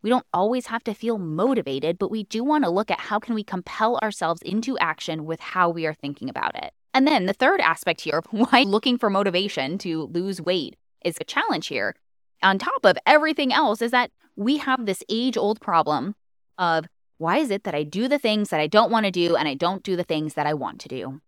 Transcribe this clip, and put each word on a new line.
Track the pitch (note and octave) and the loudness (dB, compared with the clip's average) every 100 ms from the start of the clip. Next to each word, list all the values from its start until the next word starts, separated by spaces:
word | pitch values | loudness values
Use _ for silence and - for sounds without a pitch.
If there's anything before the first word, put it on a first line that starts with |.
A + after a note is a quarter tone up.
We | G#3 | 2
don't | A#3+ - | 0 0
always | E3 G3+ B3+ - | 0 0 0 -4
have | A#3 - | -6 -6
to | |
feel | G3+ A3+ A3+ | -4 -4 -4
motivated, | E3+ D#3 A#3 B3 C3+ C3+ D#3 F3 | -4 0 2 2 0 -2 -2 0
but | G3 | -2
we | A3 | -2
do | G3+ A3 | -4 -2
wanna | C4 D4+ G3+ | 2 2 2
look | F3+ A3 | 0 0
at | - | -4
how | - G#3+ | -2 -4
can | - A3 | -2 -6
we | |
compel | G3+ F#3 - - A3 B3 | -4 -8 -8 -2 0 0
ourselves | G#3+ - E3 E3+ | -2 -2 -2 -2
into | - G#3 A#3 C4 | -2 -4 -2 0
action | E3+ D#3 - D#3+ D3+ | 0 0 -6 -6 -6
with | D#3+ | -8
how | - F#3 F3 | -6 2 2
we | E3+ D#3+ | 2 -4
are | |
thinking | D#3 C#3+ C#3+ B2+ | -4 -10 -8 -8
about | - - - | -4 -4 -4
it. | - _ _ | -12 _ _
And | C4 C#4 | 2 4
then | C4+ F#3 | 4 0
the | |
third | G3+ C4 G4 | 2 2 4
aspect | - E3 - E3 | 2 2 -2 -4
here | D#3+ D3 | -2 -4
of | - | -4
<laughs> | |
why | G#3 B3 B3 | 0 4 4
looking | G#3 G#3 C4 A#3+ | 4 2 2 0
for | A3 | 0
motivation | G3 G3+ F3 G3+ - C3+ F#3 | 2 0 0 -2 -4 -4 -4
to | F#3 D#3+ D3+ | -4 -6 -4
lose | E3+ F#3+ F3 | -6 -4 -6
weight | E3 F#3 C3 - _ _ | -2 -2 -4 -12 _ _
is | - D#3 | -6 -6
a | - | -4
challenge | C#4+ A4 A3+ - | -2 -2 -4 -4
here, | C3 G2 - _ _ _ _ | -4 -4 -6 _ _ _ _
on | F#3+ G3 | 2 4
top | - C5 D4+ | -2 4 4
of | C4+ - | 4 6
everything | D4+ D#4 D#4+ C#4 | 6 4 0 2
else, | C4 C#4 A3 | 2 2 0
is | A#3 | 0
that | B3 B3 _ _ - | 0 0 _ _ -4
we | G#3 D4 | 0 0
have | C#4 C4 G#3+ | 0 -2 -2
this | F#3 - | -4 -4
age-old | A3+ B3+ A3 G3+ A3 | -2 0 0 0 -2
problem | - E3+ D3+ D3 D#3+ G#3+ _ _ _ - | 2 2 2 0 -2 -8 _ _ _ -2
of, | F3 E3 D#3+ _ _ _ | 0 0 -2 _ _ _
"Why | D#3+ A#3+ | 0 2
is | C#4+ | 2
it | G3+ | -2
that | G3+ D3+ | -2 -4
I | |
do | D3+ F3+ B3 | -4 -2 0
the | C#4+ | 2
things | A3+ G#3+ G#3 | 2 0 0
that | D#3+ | 0
I | D3+ | 4
don't | G#3+ A3 | 4 4
wanna | A3+ G#3 | 2 0
do | F3 E3+ D#3+ | 0 2 2
and | D3+ | 0
I | |
don't | C#3 F3 G3 | -2 -2 -2
do | - F3+ | -4 -4
the | |
things | F3 D#3 D#3 D3+ | -2 -2 -2 -2
that | D3 | -2
I | |
want | D3+ A2 - | -2 -6 -10
to | - | -12
do? | B2+ B2+ C#3 | -8 -8 -12